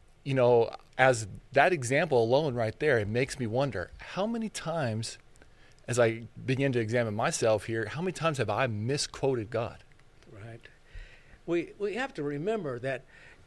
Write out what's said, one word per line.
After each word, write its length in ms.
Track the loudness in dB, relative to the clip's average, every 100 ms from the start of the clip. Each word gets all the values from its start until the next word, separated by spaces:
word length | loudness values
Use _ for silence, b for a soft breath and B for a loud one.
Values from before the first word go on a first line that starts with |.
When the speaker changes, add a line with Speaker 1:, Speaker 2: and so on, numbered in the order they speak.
| -20 _
Speaker 1:
you 100 | -2
know, 420 | 2 6 6 4 -2 -6 4
as 300 | 4 4 -2 -12 -2
that 180 | 4 4
example 520 | 4 0 0 4 4
alone 320 | 6 4 2 0
right 220 | -2 0
there, 180 | 2 2
it 100 | 2
makes 300 | 0 -2 -4
me 80 | -4
wonder, 460 | -2 -2 -4 -8 -10
how 260 | -10 -4 -4
many 240 | -2 -6
times, 720 | -6 -6 -2 -2 -2 -6 -10 -20 -20 b b b b -2
as 120 | 4
I 240 | 4 2 -8 -10 -4
begin 240 | 0 2
to 80 | 0
examine 360 | 0 0 0 0
myself 500 | -2 2 2 2 0
here, 200 | -4 -4
how 160 | -4
many 100 | -6
times 280 | -2 -2 0
have 100 | -2
I 160 | 0 0
misquoted 840 | -2 -2 -2 -4 -2 -2 0 -2
God? 320 | -4 -4 -8 -20 -20 -20 _ -20 -18 -16 -18 -20 -20 -18 b b b b b -4
Speaker 2:
We, 220 | -2 -4 -6
we 160 | -6 -4
have 180 | -6
to 80 | -4
remember 560 | -4 -4 -2 -2 -4 -4
that 240 | -4 -6 -8 B B B